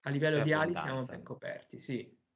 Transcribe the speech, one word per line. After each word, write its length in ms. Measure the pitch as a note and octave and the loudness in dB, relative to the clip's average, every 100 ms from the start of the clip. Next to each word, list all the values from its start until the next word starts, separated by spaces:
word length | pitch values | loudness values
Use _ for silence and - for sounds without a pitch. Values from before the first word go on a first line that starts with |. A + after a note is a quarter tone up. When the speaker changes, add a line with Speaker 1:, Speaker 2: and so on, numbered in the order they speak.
Speaker 1:
A 80 | C#3 | -2
livello 260 | C#3 D#3 D3+ | 2 4 4
Speaker 2:
Per 80 | |
Speaker 1:
di 80 | D3 | 4
ali 200 | D3+ D#3+ | 4 2
Speaker 2:
abbondanza. 320 | E3+ D#3 C3+ | 0 -2 -2
Speaker 1:
siamo 0 | |
ben 180 | B2 - | -4 -8
coperti, 560 | - - - - - - | -10 -10 -8 -8 -10 -12
sì. 380 | - A#2+ - - _ | -4 -4 -6 -16 _